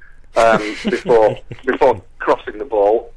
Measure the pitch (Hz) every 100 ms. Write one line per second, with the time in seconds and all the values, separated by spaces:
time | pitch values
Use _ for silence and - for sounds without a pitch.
0 | - - - - 113 110 107 107 - 120
1 | - 117 107 - - - - 127 139 101
2 | - - - 135 - 107 104 107 101 113
3 | -